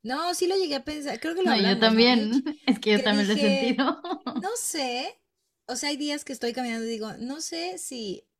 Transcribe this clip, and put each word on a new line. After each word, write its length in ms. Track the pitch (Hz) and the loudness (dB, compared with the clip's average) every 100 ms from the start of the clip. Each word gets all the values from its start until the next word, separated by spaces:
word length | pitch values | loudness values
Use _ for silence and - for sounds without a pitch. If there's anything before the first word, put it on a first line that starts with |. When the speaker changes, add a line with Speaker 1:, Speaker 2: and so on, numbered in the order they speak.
Speaker 1:
No, 300 | 214 269 339 | -4 -4 -2
sí 140 | 339 359 | 0 2
lo 80 | 392 | 2
llegué 200 | 359 277 | 0 -2
a 80 | - | -4
pensar, 340 | 302 285 226 | -8 -6 -6
creo 160 | 320 330 | -4 0
que 60 | |
lo 60 | 359 | 2
Speaker 2:
No, 80 | 226 | 4
yo 40 | 190 | 4
Speaker 1:
hablamos, 120 | 196 220 220 | 4 6 6
¿no, 40 | 240 | 6
Speaker 2:
también. 60 | |
Speaker 1:
Mitch? 320 | 247 214 262 | 6 4 0
Speaker 2:
<laughs> 220 | 294 302 - | 0 -4 0
Es 140 | - | 0
que 120 | 214 | 4
yo 40 | 208 | 4
Speaker 1:
Que 60 | |
Speaker 2:
también 260 | 214 208 202 | 4 2 2
lo 60 | |
he 20 | 208 | 2
Speaker 1:
dije, 20 | |
Speaker 2:
sentido. 640 | 214 185 233 240 254 - | 4 4 2 2 0 -2
<laughs> 320 | 349 370 - - | -6 -6 -6 -6
Speaker 1:
no 140 | 370 480 | -4 -4
sé, 640 | - 320 262 240 330 - _ _ _ _ - | -4 -4 -4 -4 -6 -12 _ _ _ _ -10
o 80 | 240 | -6
sea, 140 | 294 | -4
hay 80 | 285 | -4
días 260 | 294 294 - | -4 -4 -8
que 80 | |
estoy 200 | 247 240 | -6 -4
caminando 320 | 240 247 226 226 | -4 -4 -4 -4
y 20 | |
digo, 220 | 226 214 - | -6 -8 -8
no 220 | 240 294 | -8 -8
sé 360 | - 330 349 370 | -8 -6 -8 -8
si 480 | - 254 214 180 _ | -10 -10 -8 -10 _